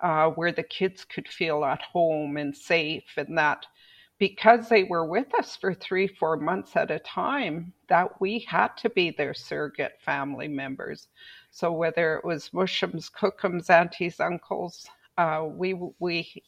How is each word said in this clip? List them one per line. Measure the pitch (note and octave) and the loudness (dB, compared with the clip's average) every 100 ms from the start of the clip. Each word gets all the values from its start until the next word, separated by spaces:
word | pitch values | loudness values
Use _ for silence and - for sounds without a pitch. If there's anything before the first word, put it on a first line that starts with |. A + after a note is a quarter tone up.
uh, | F3 D#3 D#3+ | 0 4 2
where | D#3+ E3+ | 2 0
the | E3 | -2
kids | - - F#3+ F#3 | -4 -2 -2 -2
could | - - - | -14 -14 -12
feel | - E3 D3+ | -4 -2 0
at | C#3+ C3 | 0 -2
home | - F3+ E3 D#3 D3+ D3 | -4 0 2 2 -4 -4
and | D3 | -6
safe, | C#3+ - E3+ D3+ D#3 - - | -8 0 0 0 -6 -8 -8
and | D3 E3 | -4 2
that | D3+ - - _ - - _ - | 2 0 -6 _ -20 -20 _ -2
because | G3 - A3 A#3+ A#3 | -2 6 8 8 6
they | A3 | 4
were | F#3+ F3 D#3+ | 4 0 0
with | F#3 C#4 | -2 0
us | A#4+ - - | -2 -2 -4
for | F#3+ | -4
three, | F3+ - F#3 G3 | -4 -2 -2 -2
four | - D#3+ D#3+ | 0 -2 0
months | D3+ F#3+ G3 F3+ | -2 -4 -2 -2
at | - | 0
a | D#3 | -2
time, | - - F#3+ C#4+ G#3+ D#3 E3+ - - | -6 -6 -2 -2 -2 -6 -10 -14 2
that | E3+ F#3 - | 2 2 -2
we | G3 A3+ | -4 -2
had | - A3 A3 - | 0 2 2 0
to | A3+ | -2
be | G3 F3 | 2 0
their | - C#3 | 0 -4
surrogate | C3 - D3 D3+ - C#3+ - | -6 -8 -6 -4 -4 -6 -6
family | - C#3 C#3 C3+ D3+ | -4 -4 -4 -6 -6
members. | C#3+ C3+ C3+ C#3 D3 - _ - - _ | -6 -8 -8 -10 -12 -16 _ -20 -20 _
So | - F3 | -4 -2
whether | E3 E3 D#3+ E3 D#3 | 0 0 2 2 0
it | |
was | F3 D#3+ - | -2 -6 -4
mushums, | F3 F#3 - F3+ F3 - | -2 0 0 -2 -4 -10
cookums, | - G3 - G3 F3+ - | -2 -2 0 -2 -2 4
aunties, | E3+ F3 - E3+ - | 6 6 -2 -6 -2
uncles, | F3 F3 - - F3 - - - _ - | -4 -4 -6 -8 -8 -12 -20 -20 _ -2
uh, | E3+ D#3 D#3+ | 0 0 -4
we, | D#3+ F#3 F#3 F3+ - | -4 -4 -4 -8 -6
we, | F3+ E3+ E3 - | -4 -4 -6 -14